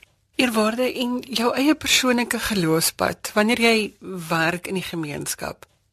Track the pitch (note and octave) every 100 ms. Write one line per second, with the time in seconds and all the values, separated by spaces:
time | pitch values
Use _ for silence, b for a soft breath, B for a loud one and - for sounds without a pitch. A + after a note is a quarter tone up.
0 | - _ _ - B3 A3 G#3+ A3+ B3+ -
1 | A#3+ B3 - A3+ A#3 B3 C#4+ D4+ - -
2 | B3+ A#3+ A#3+ A#3 - G#3 D#3+ D#3+ - -
3 | - F3+ - G#3+ G#3+ A3+ A#3 A3+ G#3 -
4 | F3+ F#3 D#3+ E3 D#3+ F3 - F#3+ - E3+
5 | D3+ C#3 C#3+ - - - - _ _